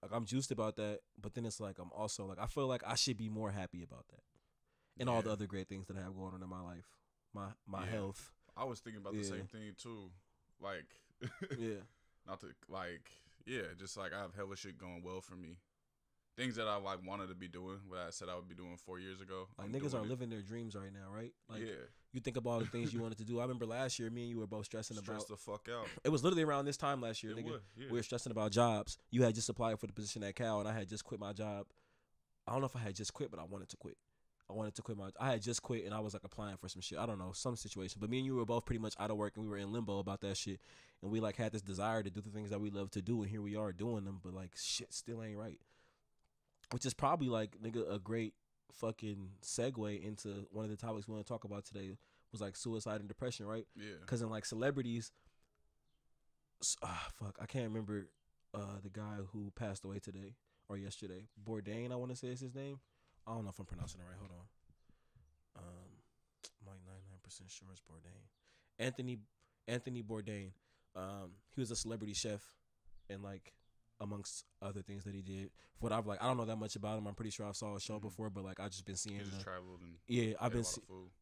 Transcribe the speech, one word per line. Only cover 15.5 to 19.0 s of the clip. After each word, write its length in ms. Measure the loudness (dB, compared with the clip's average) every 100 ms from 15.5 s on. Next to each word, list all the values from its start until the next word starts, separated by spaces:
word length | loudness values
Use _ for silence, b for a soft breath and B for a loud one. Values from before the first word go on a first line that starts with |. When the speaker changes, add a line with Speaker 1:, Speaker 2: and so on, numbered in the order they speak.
| -12 _ _ _ _ _ _ _ -4
Speaker 2:
Things 200 | -2 2
that 100 | 2
I, 80 | 2
like, 280 | 2 -2
wanted 260 | -2 -4 -4
to 60 | -6
be 120 | -8
doing, 320 | -6 -6 -6 -6
what 120 | -6
I 100 | -4
said 180 | -4 -4
I 60 | -4
would 120 | -6
be 60 |
doing 240 | -10 -10 -10
four 220 | -8 -6